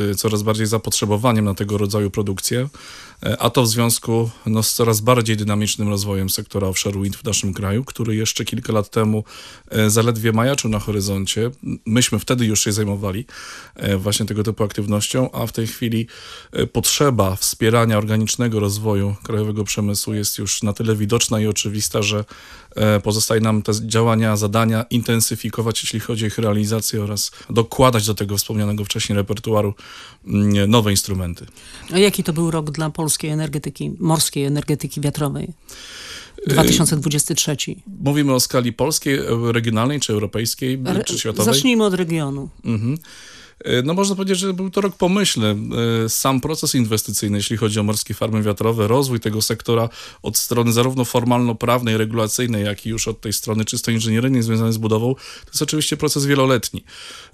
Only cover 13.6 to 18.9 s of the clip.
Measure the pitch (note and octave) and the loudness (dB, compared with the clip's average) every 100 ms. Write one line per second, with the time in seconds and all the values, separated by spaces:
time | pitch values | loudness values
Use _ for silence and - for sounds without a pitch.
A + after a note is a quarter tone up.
13.6 | - - G2 G2 G2+ G#2 G#2+ G#2+ G#2 G2+ | -18 -6 -2 0 0 0 0 -2 -2 0
14.6 | G#2+ - G2+ G#2 - C3 C3 B2 A#2 - | -2 -2 0 0 0 0 0 -2 -6 -4
15.6 | A2+ - A#2 A2 A#2 - - - - - | -4 -4 -2 -2 -4 -8 -18 -18 -8 -2
16.6 | B2 A#2+ - - D3 A#2 F#2+ F#2+ - - | -2 0 0 2 4 4 2 0 -2 0
17.6 | A2 A#2 A2+ G#2+ G#2+ A2 G#2+ - A#2+ G#2+ | 2 4 4 4 2 2 0 0 0 0
18.6 | G2+ G2+ A2 | 0 0 0